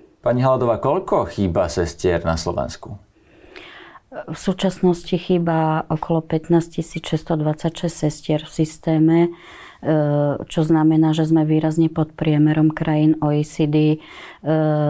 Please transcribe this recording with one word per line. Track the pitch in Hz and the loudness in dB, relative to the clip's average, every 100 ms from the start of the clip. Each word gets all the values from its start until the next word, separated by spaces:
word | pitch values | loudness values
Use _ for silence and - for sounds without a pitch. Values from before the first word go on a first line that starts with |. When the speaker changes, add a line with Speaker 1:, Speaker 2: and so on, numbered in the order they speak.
| _ _ | _ _
Speaker 1:
Pani | 117 123 | -2 0
Haladová, | 131 127 123 107 | 2 2 0 0
koľko | 127 175 190 180 | 0 -2 0 -2
chýba | 101 - 98 85 87 | -2 -2 -2 0 -2
sestier | - 85 - 92 85 | -2 -4 -2 0 0
na | 85 82 | -2 -4
Slovensku? | 92 80 65 - - - _ _ _ _ - - - - - - _ | -4 -4 -6 -8 -16 -18 _ _ _ _ -20 -20 -20 -20 -20 -20 _
Speaker 2:
V | - 147 156 | -14 -12 -6
súčasnosti | - 185 190 - 180 175 - 175 | -4 -2 -2 0 0 0 -2 -4
chýba | - 180 170 160 160 156 - | 0 0 2 0 0 0 -2
okolo | 156 - 165 | -4 -2 -2
pätnásť | 160 160 - 170 165 - | -2 -4 2 0 0 -6
tisíc | 165 165 - | -8 -8 -6
šesťsto | 156 - 160 | -6 -2 -2
dvadsaťšesť | 151 151 165 - 170 | -2 -2 -6 -4 -8
sestier | - 151 151 - 151 | -4 -4 -4 -4 -4
v | 156 | -4
systéme, | - 156 - - 156 160 165 | -4 -4 -4 -2 2 4 4
e, | 170 170 - - - - - 156 147 147 147 139 - | 2 -2 -20 -20 -20 -8 0 0 2 0 0 -2 -4
čo | - 156 | -2 2
znamená, | 160 156 156 160 | 4 4 4 4
že | 156 156 | 2 2
sme | 160 156 | 2 2
výrazne | 156 156 156 160 | 2 2 2 0
pod | 160 156 - | 0 -4 -2
priemerom | 160 151 151 156 156 | 0 4 4 4 2
krajín | 156 160 151 156 156 | 0 -2 2 2 2
O | 151 | 0
E | 147 151 | 0 -2
C | - 151 | -2 0
D. | 151 | 2
E, | 151 151 - - - - 143 156 156 151 | 2 0 -6 -20 -20 -8 -2 0 2 0